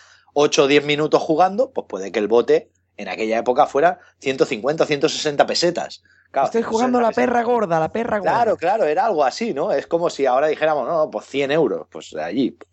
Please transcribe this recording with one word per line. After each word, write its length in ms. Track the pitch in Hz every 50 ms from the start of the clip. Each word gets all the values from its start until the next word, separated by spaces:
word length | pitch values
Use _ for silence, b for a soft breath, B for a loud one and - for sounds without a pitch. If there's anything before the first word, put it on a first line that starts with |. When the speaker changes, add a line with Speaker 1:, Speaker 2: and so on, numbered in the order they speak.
| b b b b b b b
Speaker 1:
ocho 300 | 143 147 147 147 - 143
o 40 | 135
diez 180 | 147 143 139
minutos 360 | 147 147 143 156 147 156 143
jugando, 500 | - - 160 151 180 185 196 208 262 -
pues 160 | - - - -
puede 240 | - 92 95 98 87
que 60 | 110
el 100 | 104 101
bote 400 | 113 120 113 - 147 160 - - _ _ _ _ _
en 140 | - 104 92
aquella 280 | 92 87 110 110 110 113
época 260 | 113 127 123 135 143 -
fuera 320 | - 139 156 175 185 b b b b _
ciento 260 | - 135 135 135 156
cincuenta 400 | - 131 107 101 135 156 160 151
o 20 | -
ciento 220 | 151 139 151 147
sesenta 360 | - - - 151 143 139 139
pesetas. 560 | 117 110 - - 175 170 - - - - - b b b b b b
Claro, 140 | - 135 135
Speaker 2:
Estoy 160 | - - 233
Speaker 1:
ciento 80 | 233 -
sesenta 0 |
Speaker 2:
jugando 280 | 226 220 247 247 247 247
a 20 |
la 60 | 233 220
Speaker 1:
pesetas. 160 | - 240 247
Speaker 2:
perra 180 | 240 240 240 226
gorda, 360 | 233 247 233 214 165 165 160
la 100 | 160 -
perra 260 | - 220 233 - 214 208
gorda. 120 | 185 160
Speaker 1:
Claro, 240 | 185 226 240 220 180
claro, 300 | - 156 170 208 226 185
era 200 | 151 156 175 208
algo 200 | 233 196 151 143
así, 280 | 127 - - 226 233 151
¿no? 200 | 135 151 131 -
Es 120 | 139 -
como 240 | - 165 170 175 160
si 160 | - - 139
ahora 220 | 127 123 131 147 156
dijéramos, 400 | 143 - 156 156 156 143 120 131
no, 220 | 170 160 156 131
pues 140 | - 208 -
cien 260 | - - 139 143 135
euros, 360 | 143 165 151 107 92 80 76 -
pues 240 | - 80 - - -
allí. 420 | 78 78 85 98 135 127 87 - - - -